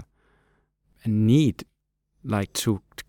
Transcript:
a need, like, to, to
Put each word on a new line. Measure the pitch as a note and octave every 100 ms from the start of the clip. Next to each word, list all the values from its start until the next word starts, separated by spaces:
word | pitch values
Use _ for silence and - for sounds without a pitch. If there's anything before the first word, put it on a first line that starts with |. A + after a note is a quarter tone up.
| - _ _ _ _ _ _ _ _ _
a | A#2
need, | G#2+ G#2+ C#3 C#3+ - - _ _ _ _ _
like, | C3 G#2 G2
to, | - A#2+ G2 -
to | -